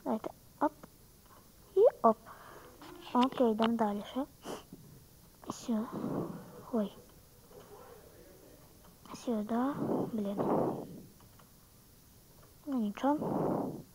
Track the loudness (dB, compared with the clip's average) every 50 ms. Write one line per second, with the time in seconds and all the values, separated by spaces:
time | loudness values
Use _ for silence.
0 | 0 -2 -2 -2 -2 -8 -12 -12 -20 -20 -2 0 0 0 0 -2 -20 -20 -20 -20
1 | -20 -20 -20 -20 -20 -20 -20 -20 -20 -20 -20 -20 -20 0 6 8 8 8 8 8
2 | 6 6 6 6 -4 -18 -18 -18 -18 -18 -18 -18 -18 -20 -20 -18 -18 -16 -16 -16
3 | -16 0 4 4 4 4 4 4 4 4 4 4 2 2 4 2 2 0 0 -4
4 | -6 -6 -6 -6 -6 -6 -10 -16 -12 -10 -10 -10 -12 -18 -20 -20 -18 -20 -20 -20
5 | -20 -20 -20 -20 -20 -20 -20 -18 -10 -10 -10 -8 -2 -2 0 0 0 -4 -6 -4
6 | -4 -2 -2 -2 -4 -4 -8 -10 -12 -14 -16 -16 -10 -2 0 0 0 0 -4 -12
7 | -20 -20 -20 -20 -20 -20 -20 -20 -20 -20 -20 -20 -18 -18 -18 -18 -18 -18 -20 -20
8 | -20 -20 -20 -20 -20 -20 -20 -20 -20 -20 -20 -20 -20 -20 -20 -20 -20 -20 -20 -20
9 | -18 -18 -16 -8 -4 -2 -2 -2 0 0 0 0 0 0 0 -2 -2 0 0 0
10 | -2 -2 -2 -2 -2 -2 -2 0 0 2 2 2 2 0 -2 -4 -8 -10 -12 -16
11 | -16 -18 -20 -20 -20 -20 -20 -20 -20 -20 -20 -20 -20 -20 -20 -20 -20 -20 -20 -20
12 | -20 -20 -20 -20 -20 -20 -20 -20 -20 -20 -20 -14 -8 -4 -2 0 0 0 -2 2
13 | 2 2 2 2 0 -2 0 0 2 2 0 0 -2 -4 -6 -10 -12 -16